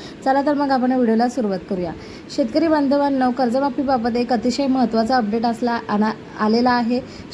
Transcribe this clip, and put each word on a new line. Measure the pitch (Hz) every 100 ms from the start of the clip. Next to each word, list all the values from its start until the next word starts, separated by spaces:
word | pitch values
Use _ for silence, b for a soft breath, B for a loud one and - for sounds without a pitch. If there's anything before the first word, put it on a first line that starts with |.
| B B
चला | - 269 277
तर |
मग | 285 285
आपण | 262 247
या | 262
व्हिडिओला | 240 220 240
सुरुवात | 240 214 190 -
करूया. | 190 175 160 B B B
शेतकरी | - 269 311 320
बांधवांनो, | 311 277 285 285 269 254
कर्जमाफीबाबत | 247 247 247 277 262 269 262 233 233
एक | 240
अतिशय | 247 240 247 277
महत्त्वाचा | 262 240 226 226 254
अपडेट | 208 226 233
असला | 226 247 233 -
आणा-, | 208 214 - - -
आलेला | 214 226 247
आहे. | 240 233 247 269 B B